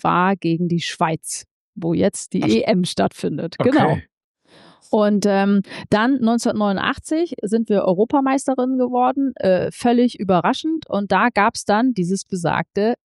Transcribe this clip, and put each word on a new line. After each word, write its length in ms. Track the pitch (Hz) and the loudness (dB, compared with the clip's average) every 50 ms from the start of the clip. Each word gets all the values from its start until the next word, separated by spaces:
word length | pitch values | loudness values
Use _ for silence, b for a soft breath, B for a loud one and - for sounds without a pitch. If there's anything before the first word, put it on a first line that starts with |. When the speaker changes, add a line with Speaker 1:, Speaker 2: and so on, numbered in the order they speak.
| - | 0
Speaker 1:
war 320 | - 170 175 180 190 202 | 0 2 2 2 2 0
gegen 320 | 185 - 165 165 165 180 170 | 0 0 -2 0 0 0 -2
die 140 | 170 170 | -2 -2
Schweiz, 640 | - - - - 175 160 165 156 - - - - - _ _ _ _ _ - | -4 -4 -4 -2 -2 -2 -2 -4 -8 -10 -12 -12 -12 _ _ _ _ _ -12
wo 220 | 185 175 165 165 | -8 -4 -2 0
jetzt 380 | 170 190 202 - - - - - | 0 0 0 -2 -4 -10 -6 -4
die 100 | 185 - | -2 0
Speaker 2:
Ach. 40 | - | 2
Speaker 1:
E 120 | 220 226 | 2 2
M 240 | - - 220 180 180 | 2 2 0 0 0
stattfindet. 680 | - - - 196 190 - - - 175 165 - 165 165 - - | -2 -2 -2 -2 -2 -2 -4 -6 -6 -6 -6 -8 -6 -4 0
Speaker 2:
Okay. 140 | - 247 | 0 2
Speaker 1:
Genau. 260 | 269 302 196 - 151 82 - _ _ _ _ _ _ _ b b b b b b b b b - | 4 4 4 2 0 -2 -4 _ _ _ _ _ _ _ b b b b b b b b b -2
Und, 340 | - 220 208 208 208 196 202 202 | 0 2 2 4 2 2 2 2
ähm, 340 | 196 196 196 196 202 196 190 B B B B B | 2 4 4 4 2 2 0 B B B B B
dann 300 | - 208 220 254 285 254 | 0 2 2 2 2 2
neunzehnhundertneunundachtzig 1160 | 226 220 233 233 - 233 - 208 208 202 196 - - 220 285 - - - 311 320 349 330 - - | 2 0 0 0 0 -2 -2 0 0 0 0 0 -2 -2 -4 -4 -6 -4 -2 -2 -2 -4 -6 -8
sind 280 | - 190 214 226 226 - | -6 -2 -2 0 0 2
wir 140 | 214 190 - | 0 2 2
Europameisterin 920 | 185 180 175 220 - - 269 262 269 269 277 - - 262 262 247 262 262 254 | 2 2 0 0 0 2 0 0 2 0 -2 -2 -2 -2 -2 -2 -2 0 -2
geworden, 580 | 247 247 247 247 247 254 262 277 277 262 - | -2 -2 0 0 0 0 0 0 -2 -2 -2
äh, 360 | - - 190 185 175 - 165 | -2 0 2 2 2 0 -2
völlig 480 | - - - 240 240 240 247 240 - - | -4 -2 0 2 4 4 2 2 0 -2
überraschend. 720 | 208 185 190 175 170 180 - - - 311 320 311 - - | -2 0 2 2 2 2 0 -2 -2 -4 -4 -4 -4 -4
Und 220 | - 202 202 180 | -4 -4 -2 0
da 180 | 196 185 220 247 | 2 2 2 2
gab's 360 | - 202 202 233 - - - | 2 2 0 0 0 -4 -2
dann 280 | - 202 214 247 262 233 | 0 0 2 2 0 0
dieses 320 | 190 175 170 196 190 - | 0 -2 -2 -2 -4 -4
besagte 720 | - 196 180 170 151 - - - _ - 196 208 226 - - | -6 -6 -4 -2 -2 -2 -2 -4 _ -2 -2 0 0 -2 -4